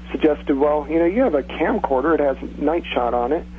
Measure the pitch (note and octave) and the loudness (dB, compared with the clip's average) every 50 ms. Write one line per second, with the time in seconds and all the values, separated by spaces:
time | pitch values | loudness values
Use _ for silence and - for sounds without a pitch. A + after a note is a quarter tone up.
0 | - - - - - D3+ D3 C#3+ - - C#3+ C3+ D3 D3 D3+ D3+ C#3+ D3 D#3 E3 | -10 -8 -2 2 2 2 2 2 0 -2 0 2 2 2 2 0 -2 0 0 2
1 | E3+ E3+ F#3+ A#3+ C4+ A#3 G3 F#3 - - - - D#3+ F#3+ B3 G#3 - - C3+ B2+ | 2 2 2 2 2 2 2 0 -2 -4 -4 -2 0 0 0 0 0 0 0 2
2 | C3 E3 E3 C#3+ D3 C#3 C3 - C#3 - - - D3 D3 E3 F3 F3 - - C3+ | 2 2 2 2 2 0 0 -2 -6 -10 -8 -4 -2 0 0 -2 -4 -4 -2 -2
3 | A#2+ A#2 A#2+ A#2+ A#2+ B2+ D3+ F3+ - - - | 0 0 0 0 0 0 -2 -2 -4 -8 -14